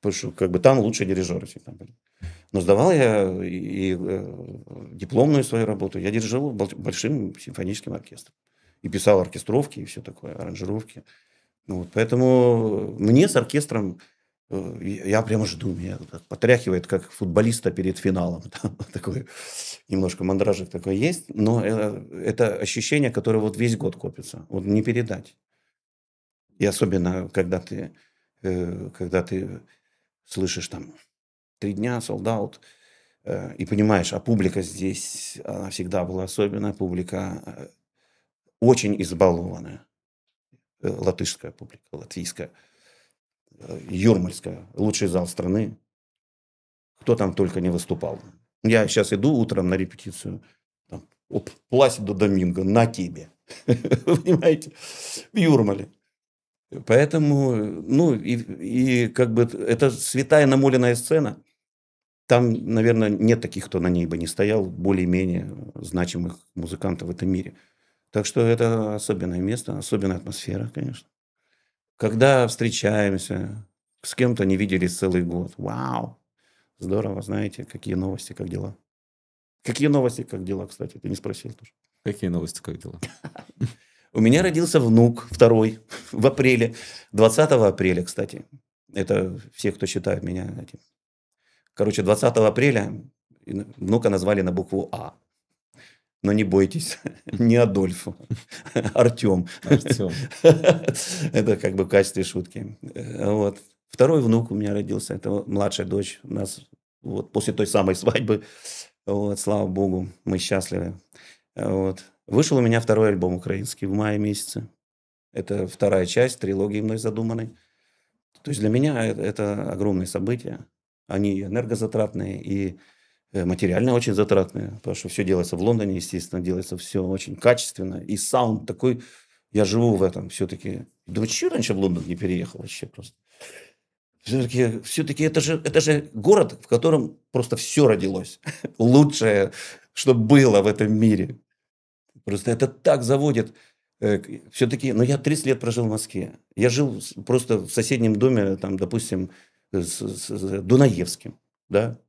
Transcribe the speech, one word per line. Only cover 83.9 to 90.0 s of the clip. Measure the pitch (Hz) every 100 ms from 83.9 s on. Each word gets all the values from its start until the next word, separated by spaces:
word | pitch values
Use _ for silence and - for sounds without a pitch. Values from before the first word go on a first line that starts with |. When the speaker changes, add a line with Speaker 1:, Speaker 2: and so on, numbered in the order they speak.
| _ _
Speaker 1:
У | 113
меня | 110 139
родился | 185 160 170 170
внук | 120 113 120 120 -
второй | - 120 113 110 110 _ - -
в | - 123
апреле, | 135 131 123 113 113 - - -
двадцатого | 104 113 113 156 135 104
апреля, | 92 95 87
кстати. | 87 - 101 - - - _ _ _
Это | 101 95 101 95 95 -
все, | - 101
кто | 98 95
считает | 101